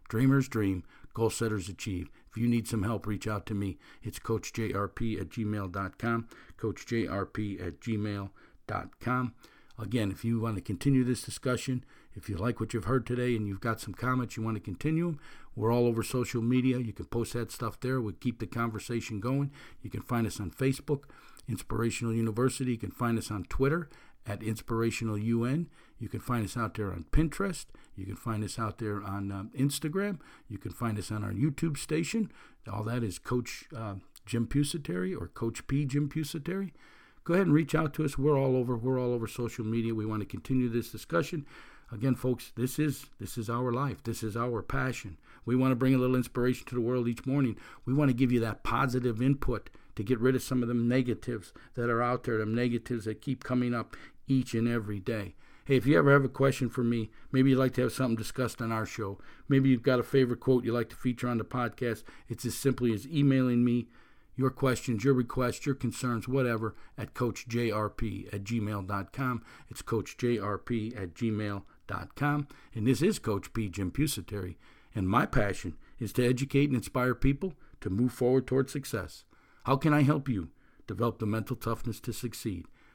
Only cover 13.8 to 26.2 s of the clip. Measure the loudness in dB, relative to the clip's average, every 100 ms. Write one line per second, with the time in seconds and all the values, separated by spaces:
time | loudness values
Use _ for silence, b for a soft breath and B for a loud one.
13.8 | -6 -6 -2 0 -2 -4 -4 -4 -6 -4
14.8 | 0 2 0 -4 B B B -2 2 4
15.8 | 4 2 0 -2 -2 0 2 4 4 2
16.8 | -2 -6 -6 -4 -2 -4 -6 -6 -6 -4
17.8 | -2 -2 -2 -2 -4 -4 -6 -2 -2 -4
18.8 | -4 -6 -4 -4 -2 0 -2 B B B
19.8 | -10 -8 -2 0 0 -2 -8 0 0 0
20.8 | -2 -4 -4 B B B -8 -6 -2 -2
21.8 | 0 -2 -2 0 0 2 0 0 -4 -4
22.8 | -6 -4 -2 0 -2 -6 -2 2 2 2
23.8 | -4 B B B -8 -6 -4 -4 -2 0
24.8 | 0 0 -4 -2 0 0 0 -2 -4 b
25.8 | b b -8 -8